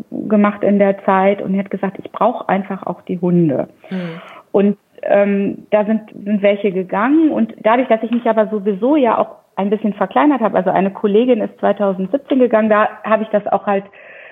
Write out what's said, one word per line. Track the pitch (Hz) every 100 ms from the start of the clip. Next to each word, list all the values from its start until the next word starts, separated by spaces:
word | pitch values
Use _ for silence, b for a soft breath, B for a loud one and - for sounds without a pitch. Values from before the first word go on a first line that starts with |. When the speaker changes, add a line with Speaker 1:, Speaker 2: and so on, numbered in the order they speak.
| -
Speaker 1:
gemacht | - 202 214 202 208
in | - 202
der | 196 196 -
Zeit | 190 196 202
und | 190
die | 196
hat | 196
gesagt, | 196 196 -
„Ich | -
brauche | - 214 240 -
einfach | 190 196 190 -
auch | 175
die | - 180
Hunde.“ | 180 175 160 127 - _ B
Speaker 2:
Mhm. | 185 170 170 B B _
Speaker 1:
Und, | 202 202 202 _ -
ähm, | - 202 202 202 196 - -
da | 214 208
sind, | 220 -
sind | - 202 208
welche | 202 202 208
gegangen | 185 180 196 240 311 311
und | 214 226 -
dadurch, | 214 240 254
dass | 226
ich | 226
mich | 233 233
aber | 220 202
sowieso | 214 196 185 247 311
ja | 233 208
auch | 208 - _ -
ein | 196
bisschen | 208 214
verkleinert | 196 190 247 294 262
habe, | 208 185
also | 185
eine | 175 196
Kollegin | 196 214 208 254 226
ist | 202 -
zweitausendsiebzehn | 202 202 202 185 185 277 - 262
gegangen, | 247 226 220
da | 208 220 -
habe | 208 214
ich | 214
das | 208 208
auch | 202 214
halt, | 196 196 B B B B